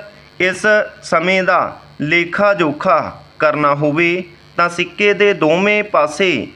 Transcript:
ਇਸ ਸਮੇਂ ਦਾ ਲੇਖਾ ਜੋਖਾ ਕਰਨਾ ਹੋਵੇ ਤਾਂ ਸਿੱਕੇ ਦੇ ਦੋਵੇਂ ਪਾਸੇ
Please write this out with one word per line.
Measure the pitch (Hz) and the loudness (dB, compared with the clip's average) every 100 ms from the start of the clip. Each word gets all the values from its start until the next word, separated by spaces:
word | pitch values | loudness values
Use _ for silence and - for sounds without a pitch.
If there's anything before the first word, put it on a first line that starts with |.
| - - - - | -4 -18 -16 -4
ਇਸ | 180 185 214 214 - - | -4 -2 2 2 0 -8
ਸਮੇਂ | - 170 175 190 | -4 -2 0 0
ਦਾ | 185 175 110 - - - | 2 0 -2 -8 -18 -8
ਲੇਖਾ | 147 170 170 180 202 | -2 0 0 0 2
ਜੋਖਾ | 196 156 - 190 160 101 - - - | 2 0 -2 0 0 -2 -10 -18 -2
ਕਰਨਾ | 151 143 147 | -2 2 0
ਹੋਵੇ | 143 151 147 170 180 180 - - - | 0 0 0 0 -2 -6 -16 -8 -2
ਤਾਂ | 170 | -2
ਸਿੱਕੇ | 170 175 - 208 | -2 -6 -2 0
ਦੇ | 190 208 | 2 2
ਦੋਵੇਂ | 175 156 170 202 208 | 2 2 2 2 0
ਪਾਸੇ | 208 165 147 - 190 131 82 | 0 0 0 0 0 0 -4